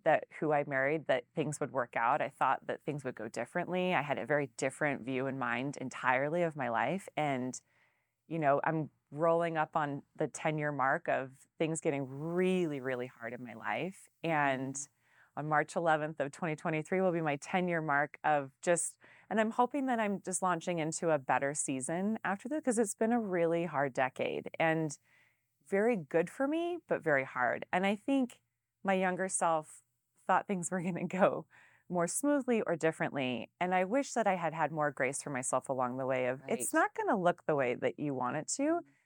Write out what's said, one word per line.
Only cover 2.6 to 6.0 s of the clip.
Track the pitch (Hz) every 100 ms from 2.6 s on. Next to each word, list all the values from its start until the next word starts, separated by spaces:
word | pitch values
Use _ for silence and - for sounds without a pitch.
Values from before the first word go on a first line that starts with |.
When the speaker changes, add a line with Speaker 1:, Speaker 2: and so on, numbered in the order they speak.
| -
Speaker 1:
that | 117
things | - 143
would | 131
go | 120 110
differently. | 113 120 175 175 180 180
I | 170
had | 143 120
a | 113
very | 147 143 -
different | 135 - 151 135
view | 120 127 135
in | 131
mind | 123 120 139 135
entirely | 127 -